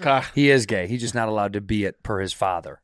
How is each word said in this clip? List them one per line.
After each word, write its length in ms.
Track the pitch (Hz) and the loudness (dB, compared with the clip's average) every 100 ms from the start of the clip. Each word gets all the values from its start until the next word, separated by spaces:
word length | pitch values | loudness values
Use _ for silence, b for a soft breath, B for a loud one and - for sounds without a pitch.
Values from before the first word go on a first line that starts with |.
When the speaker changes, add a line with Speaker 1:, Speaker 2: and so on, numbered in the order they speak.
Speaker 1:
Ca- 300 | 143 135 - | 0 0 0
Speaker 2:
He 160 | 143 143 | 2 6
is 160 | 135 107 | 6 4
gay. 200 | 101 90 | -2 -2
He's 120 | 123 | -4
just 140 | 117 | -4
not 140 | 117 113 | -2 -2
allowed 240 | 107 101 | 0 -2
to 60 | 104 | -4
be 240 | 101 107 | -2 -2
it 180 | 95 - | -2 -4
per 180 | - 101 | -6 -4
his 120 | 95 | -4
father. 480 | - 98 87 73 69 | -2 -2 -2 -8 -18